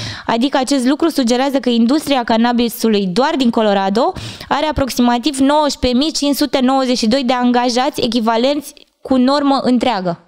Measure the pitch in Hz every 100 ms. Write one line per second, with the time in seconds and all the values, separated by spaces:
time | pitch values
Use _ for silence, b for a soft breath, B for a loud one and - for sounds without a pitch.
0 | B B B 233 269 285 262 285 240 294
1 | 339 - 233 247 277 269 247 233 233 302
2 | 285 269 233 226 240 240 240 - 226 208
3 | 190 180 285 320 247 233 214 196 196 202
4 | 311 - B B B 269 302 294 269 -
5 | 240 240 269 269 269 294 294 - 254 247
6 | 311 - 285 277 294 277 254 269 262 247
7 | 220 269 254 254 247 247 247 240 277 -
8 | 233 233 220 226 254 294 - - _ _
9 | - 262 247 285 277 269 233 247 247 208
10 | 180 165